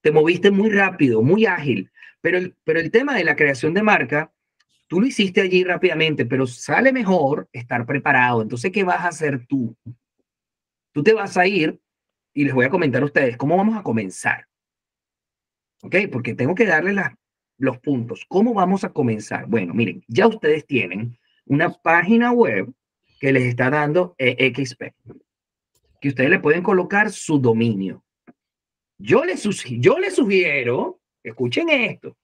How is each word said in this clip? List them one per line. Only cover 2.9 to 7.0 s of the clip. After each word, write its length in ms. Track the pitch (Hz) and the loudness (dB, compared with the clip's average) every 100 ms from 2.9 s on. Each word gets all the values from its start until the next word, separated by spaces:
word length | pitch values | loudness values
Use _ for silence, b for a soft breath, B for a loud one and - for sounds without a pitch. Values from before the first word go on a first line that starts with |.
| 226 285 240 | 0 0 -2
de 100 | 160 | 0
la 100 | 143 | 2
creación 380 | 147 135 156 | 2 2 -2
de 100 | 180 | 0
marca, 500 | 214 180 127 151 160 _ _ _ _ _ _ | 2 2 2 -4 -4 _ _ _ _ _ _
tú 140 | 170 | 0
lo 60 | 262 | 0
hiciste 340 | - 196 190 | 0 0 2
allí 220 | 190 180 | 2 2
rápidamente, 640 | 180 175 185 160 160 147 120 | 2 0 0 2 0 0 -2
pero 220 | 131 131 | 0 -2
sale 440 | - - 160 254 | -6 -2 2 2
mejor 560 | 254 | 2